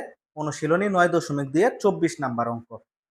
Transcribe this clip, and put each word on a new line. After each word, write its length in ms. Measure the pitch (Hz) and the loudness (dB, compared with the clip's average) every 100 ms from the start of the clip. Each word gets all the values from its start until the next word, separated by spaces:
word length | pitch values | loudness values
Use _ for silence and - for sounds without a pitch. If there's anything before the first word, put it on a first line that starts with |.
| 247 - _ - | 2 -10 _ -8
অনুশীলনী 520 | 151 139 156 170 202 | -8 -4 0 0 2
নয় 200 | 185 175 | 4 4
দশমিক 380 | 170 - 143 139 | 2 0 -4 -2
দুই 120 | 143 | 2
এর 100 | 226 269 | 2 2
চব্বিশ 300 | 202 170 165 - | 0 2 0 -2
নাম্বার 220 | 139 117 117 | -4 -2 -2
অঙ্ক। 220 | 117 117 113 _ _ _ | -4 -10 -18 _ _ _